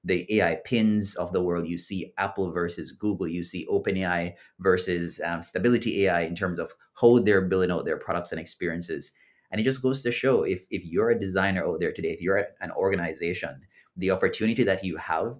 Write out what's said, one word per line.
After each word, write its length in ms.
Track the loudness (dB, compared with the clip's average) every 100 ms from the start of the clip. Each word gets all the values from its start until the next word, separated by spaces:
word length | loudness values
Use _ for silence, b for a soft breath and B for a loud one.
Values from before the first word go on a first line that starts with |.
the 220 | 0 0 2
A 120 | 2
I 140 | 2 0
pins 600 | -2 2 4 2 0 -4
of 160 | -2
the 120 | 0
world. 240 | 0 0 -2
You 100 | -6
see 340 | -6 -6 -6 -4
Apple 340 | -4 -2 -2
versus 400 | -2 -4 -4 -12
Google. 360 | -4 -2 -2 -2
You 160 | -4
see 220 | -6 -8 -2
Open 280 | -2 0 -2
A 80 | 0
I 300 | -2 -4 -8 B B
versus, 640 | 2 2 2 -2 -4 -6
um, 200 | -6 -6
Stability 640 | -4 0 2 2 2 2 2
A 100 | 2
I 60 |
in 140 | 0 -2
terms 240 | -4 -4
of 140 | -6 -10 b 4
how 200 | 6 8
they're 280 | 6 4 4
building 240 | 2 2
out 140 | 0 -2
their 120 | -4
products 340 | -2 -4 -4
and 100 | -10
experiences. 720 | -10 -8 -6 -6 -6 -8 -10 -16 b b b
And 100 | -2
it 20 |
just 180 | 0 0
goes 200 | 0 0
to 100 | -2
show, 320 | 0 2 2
if, 220 | 2 -2 -4
if 140 | -8
you're 280 | -4 0 2
a 80 | 2
designer 460 | 0 2 2 2 0
out 140 | -2
there 140 | -2
today, 160 | -2 -4
if 80 | -2
you're 280 | 0 0 0 -6
an 120 | -8
organization, 920 | -2 0 0 -2 -4 -4 -4 -6 -10 -20 b b -4
the 160 | 0
opportunity 520 | 2 2 2 0 2
that 200 | 2 2
you 140 | -2 -6
have 420 | -4 -2 -4